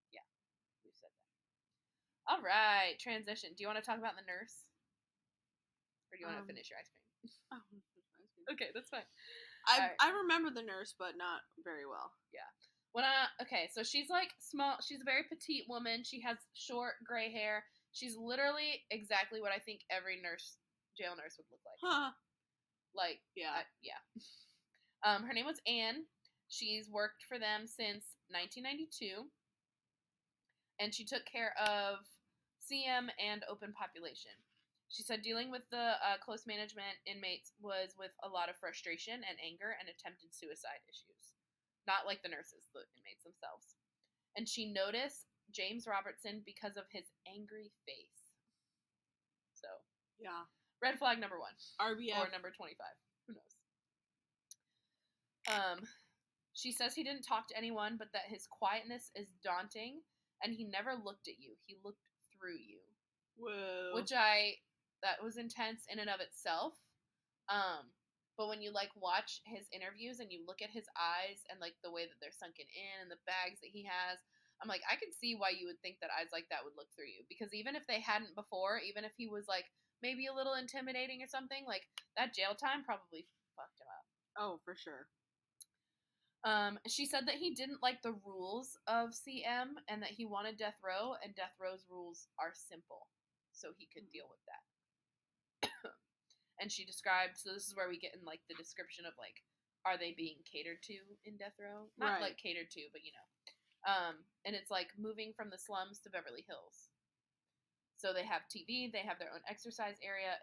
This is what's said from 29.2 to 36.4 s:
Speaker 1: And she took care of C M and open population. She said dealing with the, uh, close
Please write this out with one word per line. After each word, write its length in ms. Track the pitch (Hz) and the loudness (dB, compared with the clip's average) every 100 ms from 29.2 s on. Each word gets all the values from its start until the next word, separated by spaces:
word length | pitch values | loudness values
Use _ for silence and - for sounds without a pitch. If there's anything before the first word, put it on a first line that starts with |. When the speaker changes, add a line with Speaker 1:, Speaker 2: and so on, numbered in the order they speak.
| 294 _ _ _ _ _ _ _ _ _ _ _ _ _ _ - | -8 _ _ _ _ _ _ _ _ _ _ _ _ _ _ -2
Speaker 1:
And 160 | 208 | -2
she 120 | 214 214 | -2 -2
took 200 | 269 - | -4 -2
care 320 | 233 226 - | -2 0 4
of 480 | 208 208 202 196 - - _ _ _ - | 4 6 2 0 -8 -20 _ _ _ -14
C 260 | - 277 262 | -4 -2 4
M 240 | 254 247 - | 2 2 -2
and 280 | 208 208 - | 0 0 -2
open 260 | 208 208 | -6 -6
population. 720 | 208 185 165 160 - 110 101 _ _ _ _ - | -6 -8 -6 -10 -10 -16 -18 _ _ _ _ -12
She 140 | - | -6
said 180 | 214 220 | -2 -2
dealing 280 | 220 226 254 | 0 0 0
with 200 | 254 247 | -6 -4
the, 280 | 240 233 214 202 | 2 4 4 4
uh, 120 | 196 | 2
close 280 | - 220 | -2 -8